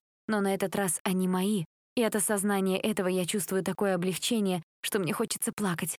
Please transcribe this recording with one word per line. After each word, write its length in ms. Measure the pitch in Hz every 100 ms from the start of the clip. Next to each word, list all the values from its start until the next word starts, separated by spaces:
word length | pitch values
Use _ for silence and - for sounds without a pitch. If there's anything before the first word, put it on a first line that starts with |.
| - _ -
но 120 | 208
на 140 | 196
этот 220 | 196 190 202
раз 240 | 190 -
они 240 | 202 185 185
мои. 360 | 185 196 208 156 _ _ -
И 60 |
от 120 | 220
осознания 640 | 214 208 202 208 196 190 185
этого 300 | 220 208 180
я 180 | 185 170
чувствую 360 | 208 - 190
такое 300 | 185 185 202
облегчение, 680 | 180 185 175 - 226 190 180 - _
что 160 | - 214
мне 140 | 175
хочется 400 | 226 226 - 226
плакать. 440 | - 196 165 170